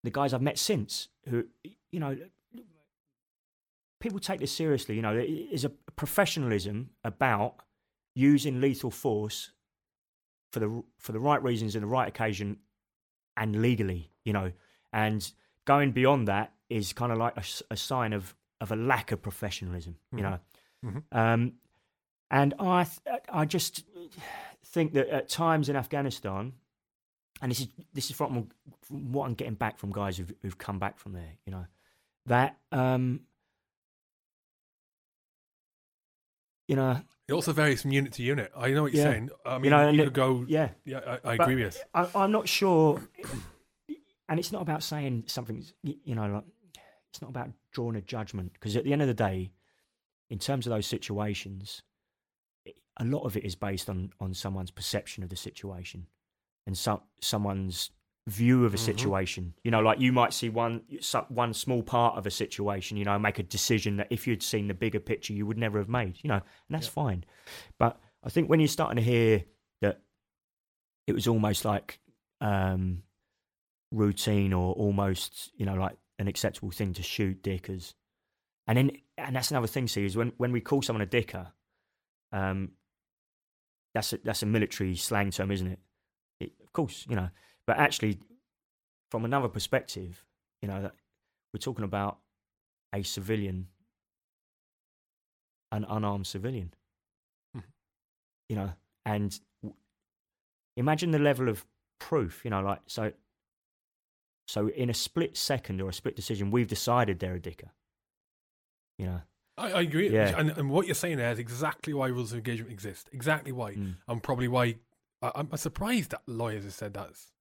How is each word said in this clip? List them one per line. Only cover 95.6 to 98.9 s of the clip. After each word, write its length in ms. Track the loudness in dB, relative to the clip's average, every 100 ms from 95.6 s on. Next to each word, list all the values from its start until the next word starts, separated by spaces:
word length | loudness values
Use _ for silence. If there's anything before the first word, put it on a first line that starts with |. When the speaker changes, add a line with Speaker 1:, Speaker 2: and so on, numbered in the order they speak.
| _
Speaker 1:
an 140 | -6 -4
unarmed 380 | -2 -2 -2 -4
civilian, 460 | -6 -4 -6 -8 _ _ _ _ _ _ _ _
Speaker 2:
Hmm. 80 | -16 -16 _ _ _ _ _ _ _ _
Speaker 1:
you 60 | -4
know, 160 | -4 -8 _